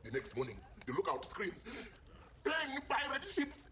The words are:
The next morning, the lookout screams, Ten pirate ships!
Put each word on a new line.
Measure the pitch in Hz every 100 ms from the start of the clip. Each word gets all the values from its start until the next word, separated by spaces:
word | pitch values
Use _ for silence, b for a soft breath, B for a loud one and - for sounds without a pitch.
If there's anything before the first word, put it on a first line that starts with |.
The | 113
next | 127 127
morning, | 117 127 101 - -
the | -
lookout | 185 403 - -
screams, | - 196 160 220 262 B B - - - -
Ten | - 311 302 269 -
pirate | 277 285 269 392
ships! | 381 285 - -